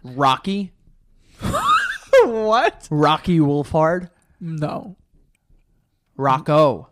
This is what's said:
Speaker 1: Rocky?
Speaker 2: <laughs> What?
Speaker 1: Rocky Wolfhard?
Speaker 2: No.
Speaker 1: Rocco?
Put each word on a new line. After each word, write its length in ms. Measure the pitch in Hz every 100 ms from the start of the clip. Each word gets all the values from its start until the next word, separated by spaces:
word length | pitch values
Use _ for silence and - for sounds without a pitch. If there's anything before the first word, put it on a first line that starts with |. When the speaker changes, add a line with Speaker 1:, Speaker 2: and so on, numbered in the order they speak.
| 127 127
Speaker 1:
Rocky? 560 | 135 131 190 196 190 _ _ _ _ _ _ _
Speaker 2:
<laughs> 120 | - 605 1077 1077 1077 1077 - 539
What? 600 | 359 220 214 226 330 - -
Speaker 1:
Rocky 500 | 151 147 156 - 170
Wolfhard? 680 | 143 143 139 160 160 180 180 _ _ _
Speaker 2:
No. 560 | 170 160 151 165 - 180 _ _ _ _ _ _ _ _ _ _ _ -
Speaker 1:
Rocco? 720 | 135 131 - 151 151 95 -